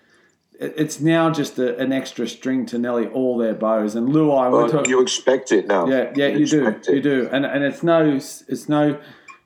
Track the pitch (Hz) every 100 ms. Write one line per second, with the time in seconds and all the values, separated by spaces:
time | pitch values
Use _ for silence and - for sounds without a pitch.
0 | _ _ _ _ _ _ 139 151 151 -
1 | 156 165 165 151 131 - 123 120 131 135
2 | - - 113 - 131 131 113 120 123 120
3 | 104 131 127 120 113 104 110 110 107 113
4 | 123 156 151 139 123 - - 151 131 131
5 | 127 - - 131 - 190 180 196 131 131
6 | 120 139 143 151 139 151 117 - - 139
7 | 143 135 113 135 139 135 139 131 170 165
8 | 156 135 - - - 123 - 147 147 143
9 | - - - -